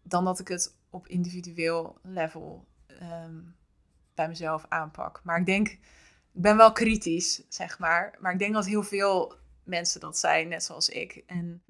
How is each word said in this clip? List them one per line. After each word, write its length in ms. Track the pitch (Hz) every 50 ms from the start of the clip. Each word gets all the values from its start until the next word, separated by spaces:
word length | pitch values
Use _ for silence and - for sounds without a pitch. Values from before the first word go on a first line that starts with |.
dan 220 | _ 185 - 175 180
dat 140 | 185 185 -
ik 100 | 185 -
het 280 | 180 175 - - - _ _ _
op 160 | - 180 185
individueel 920 | - 180 180 175 175 175 180 175 175 170 175 165 165 170 165 165 - - -
level, 640 | - 185 190 175 160 160 165 160 - 156 160 175 - _ _ _ _
ehm, 480 | - - - 180 170 170 165 165 165 165 160 170 170 180 _ _ _ _ _ _ _ _ _ _ _ _
bij 140 | - 156 160
mezelf 360 | 165 160 170 156 160 156 - -
aanpak. 520 | - 165 156 151 - - - - - - -
Maar 140 | 175 170 170
ik 80 | 180
denk, 220 | 180 190 202 214 -
ik 100 | - - _ - - - - - _ _ _ _ - 180
ben 140 | 175 208 214
wel 160 | 220 226 220
kritisch, 680 | 220 - 233 226 220 - - 170 160 175 - - - - - _
zeg 300 | - - 180 170 - -
maar. 380 | 180 160 165 170 190 - - -
Maar 120 | 190 185
ik 60 | 180 185
denk 160 | 202 208 214
dat 120 | 214 196
heel 160 | 190 214 208
veel 520 | 202 208 208 196 196 202 190 180 - - - - - - - _ _
mensen 360 | - 180 170 170 - - -
dat 180 | 160 156 151 -
zijn, 300 | - 156 151 160 160 170
net 160 | 170 170 -
zoals 240 | - 170 - 160 -
ik. 340 | - - - - - - -
En 360 | - 180 175 170 170 170 175 -